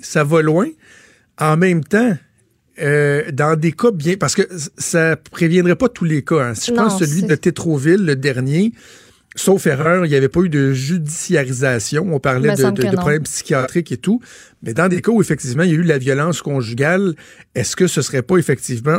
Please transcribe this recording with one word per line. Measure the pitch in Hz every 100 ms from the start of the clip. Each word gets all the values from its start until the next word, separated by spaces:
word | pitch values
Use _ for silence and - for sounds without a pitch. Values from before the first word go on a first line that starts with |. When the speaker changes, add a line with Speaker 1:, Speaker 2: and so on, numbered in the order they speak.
Speaker 1:
ça | - 165
va | 143 160
loin. » | 156 156 277 320 _ - _ _ _ -
En | 156 156
même | 185 170
temps, | 143 208 247 165 - _ _ _ _ -
euh, | 147 147 147 143 156
dans | 135 147 160
des | 165
cas | 151 240
bien, | 190 143 196
parce | 143
que | -
s-, | 190 180 151 -
ça | - 170 160 156
préviendrait | - - 165 180 175 170
pas | 254
tous | - 170
les | 156
cas, | - 160
hein. | 123 113
Si | -
je | 240
Speaker 2:
Non, | 226
Speaker 1:
prends | 190
celui | 160 156
Speaker 2:
c'est | 202
Speaker 1:
de | 151
Tétroville, | 180 156 170 151 143 190 180
le | 135
dernier, | 143 127 131 151 214 233 - - - _ _ -
sauf | - 190 170
erreur, | 131 151 180 170
il |
n'y | 143
avait | 135
pas | 170
eu | 185
de | 147 135
judiciarisation. | 131 135 180 147 160 - 175 131 127 135 120 - 147 190
On | 147
parlait | 143 127 147
Speaker 2:
Me | 147
Speaker 1:
de, |
Speaker 2:
semble | 131 113
Speaker 1:
de, |
Speaker 2:
que | 117
Speaker 1:
de | 92
Speaker 2:
non. |
Speaker 1:
problèmes | 160 151
psychiatriques | 147 - - 143 131 175 165
et | 120
tout. | - 233 - - - _
Mais | 113
dans | 113 180
des | 175
cas | -
où, | 233
effectivement, | 170 156 135 123
il | 180
y |
a | 156
eu |
de | 170
la | 143
violence | 127 135 156 165
conjugale, | - 139 113 117 143 185 202 156 - - - -
est-ce | 101 -
que | 180
ce | -
serait | 139 139
pas, | 120 185
effectivement, | 151 139 - 120 123